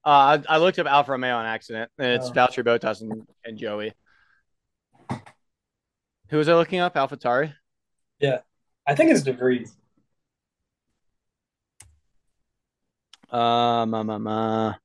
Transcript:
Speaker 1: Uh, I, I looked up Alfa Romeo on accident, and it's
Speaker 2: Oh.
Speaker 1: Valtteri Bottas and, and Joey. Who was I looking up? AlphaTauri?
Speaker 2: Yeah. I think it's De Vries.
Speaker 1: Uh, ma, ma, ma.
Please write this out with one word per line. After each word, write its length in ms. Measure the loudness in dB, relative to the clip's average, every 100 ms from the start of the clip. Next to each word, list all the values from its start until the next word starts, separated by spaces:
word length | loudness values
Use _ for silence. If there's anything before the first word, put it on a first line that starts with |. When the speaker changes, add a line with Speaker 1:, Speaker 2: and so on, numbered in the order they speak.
Speaker 1:
Uh, 340 | 6 6 6 2
I, 40 | 2
I 80 | 2
looked 200 | 2 0
up 80 | 2
Alfa 260 | 2 2
Romeo 240 | -4 -2 -4
on 100 | -4
accident, 440 | -8 -10 -12 -12 -6
and 100 | -2
it's 160 | -2 -2
Speaker 2:
Oh. 40 |
Speaker 1:
Valtteri 320 | 2 2 2
Bottas 360 | 0 0 -2 -6
and, 260 | -10 -12 -14 _
and 140 | -18 -12
Joey. 340 | -10 -8 -10 -12 _ _ _ _ _ _ _ _ _ _ -12 -12 -14 _ _ _ _ _ _ _ _ _ _
Who 100 | 0
was 100 | 4
I 60 |
looking 260 | 2 2 -2
up? 140 | -2
AlphaTauri? 600 | -2 -4 -2 -2 0 -2 -8 _ _ _ _ _ _
Speaker 2:
Yeah. 200 | -2 -2 _ _ _ _ -4
I 80 |
think 160 | 2 4
it's 120 | 4
De 100 | 0
Vries. 440 | 0 0 0 -4 _ _ _ _ _ _ _ _ _ _ _ _ _ _ _ _ _ _ _ _ _ -20 _ _ _ _ _ _ _ _ _ _ _ _ -20 _
Speaker 1:
Uh, 560 | -2 0 2 2 0 -2
ma, 160 | -4
ma, 160 | -6 -6
ma. 560 | -4 -2 -2 0 -2 -6